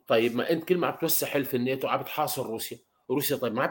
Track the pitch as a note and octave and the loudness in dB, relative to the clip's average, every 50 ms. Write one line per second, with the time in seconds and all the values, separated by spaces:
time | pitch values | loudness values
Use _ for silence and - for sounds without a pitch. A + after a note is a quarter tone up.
0 | _ - B2 A2+ A#2 A#2 A2+ A#2+ - - E3 D#3+ - - F3+ F3 C#3+ C3+ - - | _ 2 4 4 4 4 2 0 2 2 0 0 2 0 2 2 2 0 0 -2
1 | E3 D#3 - - C#3 - - C#3+ C3 - C3+ A#2+ B2 B2+ C3 B2+ D3+ - B2 C3 | -2 0 0 0 0 0 0 0 0 0 0 0 0 0 0 -2 0 -2 -2 -2
2 | C3+ - - D#3 D3+ C#3+ - C#3 A#2+ A2 A2+ A2 - - A#2 - _ _ _ _ | -2 -4 -2 -2 -2 -2 -2 -4 -4 -4 -6 -6 -6 -8 -10 -14 _ _ _ _
3 | _ - - D3 C3+ C#3+ C#3 B2 B2+ A2+ G#2+ B2 D3 - | _ -2 -2 0 2 0 0 0 0 -2 0 0 -2 0